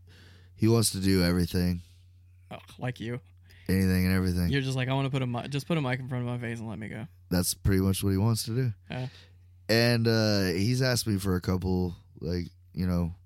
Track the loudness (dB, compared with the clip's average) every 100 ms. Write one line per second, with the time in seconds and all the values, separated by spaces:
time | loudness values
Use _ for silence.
0 | -20 -20 -20 -20 -20 0 4 4 2 0
1 | 2 4 4 2 0 0 0 -2 -8 -20
2 | -20 -20 -20 -20 -18 -18 -18 -10 -8 -8
3 | -10 -10 -14 -20 -20 -10 -2 2 2 2
4 | 2 2 0 0 0 0 -2 -2 -2 -2
5 | -2 -2 -2 -4 -6 -6 -4 -2 -2 -4
6 | -6 -6 -4 -6 -6 -8 -10 -10 -10 -10
7 | -14 -16 -2 0 0 -2 2 2 2 0
8 | 0 2 2 0 -2 -2 -2 -6 -10 -8
9 | -8 -14 -20 -20 -20 -12 0 2 4 4
10 | 4 4 4 2 2 2 0 2 0 0
11 | 0 -2 0 -2 0 -2 0 0 -2 -6
12 | -16 -10 -6 -6 -6 -14 -12 -4 0 0
13 | -2 -4